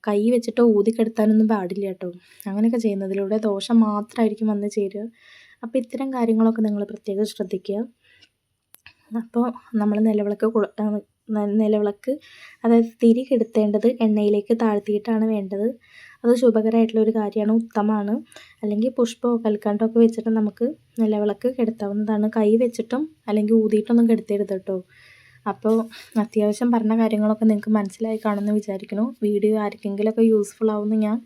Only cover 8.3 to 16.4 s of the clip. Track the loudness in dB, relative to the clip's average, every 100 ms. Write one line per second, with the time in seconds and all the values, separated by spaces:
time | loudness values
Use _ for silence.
8.3 | _ _ _ _ _ -20 _ _ -10 -6
9.3 | -2 -2 -4 -6 -2 0 2 2 2 -2
10.3 | -2 0 0 -2 -2 -4 -4 -8 _ -6
11.3 | -4 0 2 2 2 0 -4 -6 -8 -8
12.3 | -20 -20 -4 2 4 4 2 4 4 2
13.3 | 0 0 0 0 2 0 2 0 2 2
14.3 | 0 0 0 0 0 -2 -4 -2 -2 0
15.3 | -2 -4 -4 -4 -6 _ -20 -20 -4 0
16.3 | 4